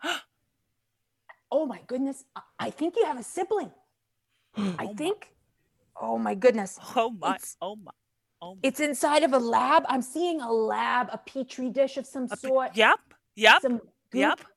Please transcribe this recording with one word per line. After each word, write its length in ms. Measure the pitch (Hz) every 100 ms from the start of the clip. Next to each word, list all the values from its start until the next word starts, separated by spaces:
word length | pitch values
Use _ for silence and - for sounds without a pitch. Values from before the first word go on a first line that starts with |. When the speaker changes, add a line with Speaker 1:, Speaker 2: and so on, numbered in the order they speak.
Speaker 1:
<gasps> 180 | 311 359 - _ _ _ _ _ _ _ _ _ - - _
Speaker 2:
Oh 160 | 269
my 140 | 302 196 -
goodness. 380 | 254 269 269 -
I, 60 | - - -
I 120 | 226
think 260 | - 320 466
you 80 | 339
have 140 | 262
a 20 |
sibling. 480 | - - 370 427 247 - _ _ _
Speaker 1:
<gasps> 440 | _ _ _ _ -
Speaker 2:
I 60 |
Speaker 1:
Oh 120 | 202 170
my. 140 | 190
Speaker 2:
think. 340 | 208 320 415 - _ _ _ _ _ _ -
Oh 200 | 220 226
my 160 | 220
goodness. 420 | 202 247 220 196 - - 247
Speaker 1:
Oh 140 | 226
my. 260 | 214 156 190
Speaker 2:
It's, 200 | - -
Speaker 1:
Oh 140 | 180 214
my. 160 | 175 - _ _ _ _
Oh 120 | 170 190
my. 40 |
Speaker 2:
it's 160 | 269 262
inside 420 | 302 269 311 302
of 100 | 302
a 60 | 262
lab. 460 | 233 226 254 320 247
I'm 140 | 254
seeing 380 | 247 311 349 320
a 120 | 233
lab, 560 | 226 220 214 233 247 247
a 60 | 226
petri 520 | - 269 254 - 254
dish 280 | 240 269 277
of 60 | -
some 180 | 277
Speaker 1:
A 120 | 247 208
pe-, 120 | 262
Speaker 2:
sort. 280 | 262 254 214
Speaker 1:
yep. 220 | 220 381 _ _ _ -
Yep. 260 | 214 302
Speaker 2:
Some 140 | 269 233
goop, 60 | - _ _
Speaker 1:
Yep. 280 | 247 220 339 -